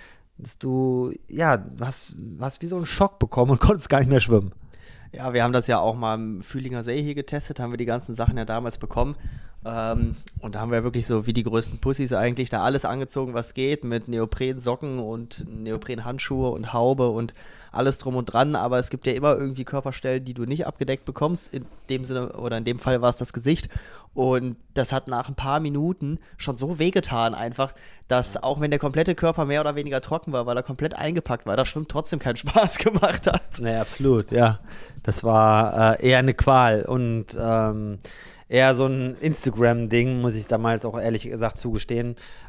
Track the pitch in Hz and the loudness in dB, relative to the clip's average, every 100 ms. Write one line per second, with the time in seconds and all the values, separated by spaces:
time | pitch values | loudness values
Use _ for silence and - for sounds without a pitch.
0 | - - _ - 123 - 131 131 131 127 | -20 -20 _ -20 -20 -8 -4 0 0 0
1 | 123 - - 147 160 117 - - 123 - | -2 -6 -8 0 2 2 0 -10 -10 -10
2 | - - 113 - 131 - 170 180 160 - | -14 -16 -14 -8 -8 -8 -8 -6 -4 2
3 | 196 - 117 - 123 131 - 202 - 139 | 2 2 0 4 6 8 8 6 4 4
4 | 127 135 110 110 95 - - - - - | 6 6 8 6 4 -4 -16 -20 -20 -20
5 | - - 127 120 120 123 120 113 104 120 | -16 -6 0 2 4 4 4 4 2 2
6 | 113 110 110 95 101 135 127 123 117 139 | -2 -2 -4 -8 -8 -8 -6 -6 -4 -4
7 | 147 143 - 143 - 143 120 120 117 120 | -2 -4 -6 -6 -6 -6 -6 -4 -2 -4
8 | - 113 120 123 110 113 120 - 113 - | -4 0 2 2 -2 -4 -6 -8 -4 0
9 | 135 147 - - - - 113 113 113 113 | 0 -2 -10 -10 -12 -12 -8 -4 -2 0
10 | 117 - - - 110 104 113 117 123 120 | 0 -2 -12 -12 -8 -6 -2 0 0 -2
11 | 110 113 120 117 110 113 - - 131 135 | 0 0 0 -2 0 -2 -2 -2 -2 -2
12 | 135 127 120 123 120 107 113 135 139 127 | 0 0 0 0 -4 -2 0 0 -2 -4
13 | 131 139 127 117 113 131 135 147 120 117 | -6 -6 -4 -4 -6 -4 -2 -2 -2 -4
14 | 117 113 113 - 131 131 123 123 147 127 | -4 -2 -2 -2 -4 -4 -4 -4 -6 -6
15 | 110 113 117 - - 110 110 110 - 120 | -6 -8 -10 -14 -12 -10 -6 -6 -6 -8
16 | 117 131 - 131 131 113 113 117 123 135 | -8 -8 -4 -2 -2 -2 -4 0 2 4
17 | 123 110 117 - - - - - 135 - | 2 0 -4 -8 -20 -20 -8 -2 0 0
18 | 131 127 113 113 143 135 120 123 123 131 | -2 -4 0 2 2 2 0 0 0 -4
19 | 135 123 147 139 135 131 123 139 135 - | -2 2 2 2 0 -6 -6 -6 -6 -6
20 | 135 131 127 123 120 151 - - 135 135 | -2 -2 -4 -6 -4 -4 -6 -4 -4 -4
21 | - - 151 175 - 135 123 - - 131 | -6 -2 -2 -2 -6 -10 -12 -14 -6 -6
22 | 131 131 123 - 120 113 117 123 127 123 | -4 -6 -6 -6 -6 -4 -2 -2 0 2
23 | 120 - 123 120 127 165 - - - - | 2 2 -4 -2 0 0 -2 -10 -10 -18
24 | - - 131 127 127 117 - 143 120 135 | -8 0 2 2 -2 -8 -6 -2 -2 -2
25 | - 120 127 131 135 147 151 143 165 185 | -2 -4 -4 -6 -2 0 0 -2 -2 -2
26 | 139 160 - - 147 123 139 165 170 190 | -4 -6 -10 -10 -8 -4 -4 0 2 2
27 | - 120 113 - 117 117 135 - - - | 0 0 0 -2 -6 -4 -4 -6 -20 -16
28 | - 127 120 - 131 143 151 143 147 151 | 0 0 0 -4 -4 -2 0 0 0 0
29 | 170 170 165 165 143 147 151 147 147 135 | 0 2 0 0 0 0 0 -2 -4 -4
30 | - 160 - 127 120 120 - 131 151 - | -2 -6 -2 -4 -2 -2 -4 -4 -4 -4
31 | 151 170 - 120 - 110 127 151 156 147 | -4 -4 -2 -4 -2 0 0 -4 -6 -6
32 | - 151 131 117 143 226 202 - 220 208 | -4 -4 -4 -4 0 4 4 2 2 4
33 | 180 175 - - - - 117 113 107 - | 2 2 0 0 -2 -4 -2 -2 -2 0
34 | 135 117 - 117 113 107 - - - - | 4 4 4 4 4 4 -6 -16 -16 -6
35 | - - 117 110 110 107 113 110 110 - | -4 0 4 6 8 6 4 4 4 6
36 | 127 127 131 - - 131 120 107 - 127 | 4 6 4 4 6 8 6 4 2 0
37 | 120 117 104 117 113 113 110 107 104 101 | 0 -2 -4 -4 0 2 2 -2 -6 -8
38 | - - - - - 123 131 127 135 135 | -12 -20 -20 -20 0 6 6 6 2 0
39 | 127 120 160 151 135 110 117 117 113 117 | -4 -2 -2 0 -2 4 4 4 2 2
40 | 127 123 120 110 107 113 113 113 113 113 | 2 2 0 -2 0 0 2 0 -2 -4
41 | 113 107 - 113 110 - 120 110 - 117 | -2 -2 -4 -4 -4 -2 -4 -4 -2 -2
42 | 120 120 - - | -4 -8 -14 -18